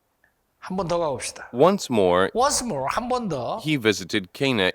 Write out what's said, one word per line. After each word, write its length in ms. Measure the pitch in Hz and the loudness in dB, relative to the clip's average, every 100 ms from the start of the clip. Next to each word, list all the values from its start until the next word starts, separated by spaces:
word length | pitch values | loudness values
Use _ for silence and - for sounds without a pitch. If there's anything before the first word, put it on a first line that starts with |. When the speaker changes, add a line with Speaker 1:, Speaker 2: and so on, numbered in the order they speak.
| _ _ _ _ _ _ | _ _ _ _ _ _
Speaker 1:
한 140 | - 190 | -8 -6
번 120 | 175 | -2
더 100 | 175 | -2
가봅시다. 500 | 165 127 - - - | -2 -4 -8 -12 -10
Speaker 2:
Once 340 | 120 156 196 - | 4 4 4 0
more, 400 | 117 92 87 95 214 | 2 4 4 4 2
Speaker 1:
Once 280 | 269 285 247 | 0 0 -4
more, 220 | 151 131 | -4 -4
한 180 | 170 240 | -4 -4
번 180 | 247 226 | -4 -4
더. 300 | 147 120 190 | -4 -4 -6
Speaker 2:
he 140 | 156 151 | -2 0
visited 520 | 110 98 92 107 92 | 2 0 -2 -6 -6
Cana 380 | - 139 120 92 | -4 -2 2 0